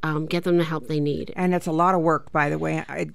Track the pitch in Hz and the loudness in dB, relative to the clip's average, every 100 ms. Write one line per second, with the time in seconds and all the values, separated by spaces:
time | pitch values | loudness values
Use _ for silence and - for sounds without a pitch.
0 | 156 151 156 175 180 175 160 160 - 156 | -4 -2 -2 -2 2 2 2 -2 -2 -2
1 | 147 151 - - 180 180 175 156 175 185 | 0 -2 -4 -2 0 2 0 2 4 4
2 | 165 151 - 156 147 156 160 160 160 143 | 2 2 0 0 0 0 -2 -4 -4 -6
3 | 160 | -8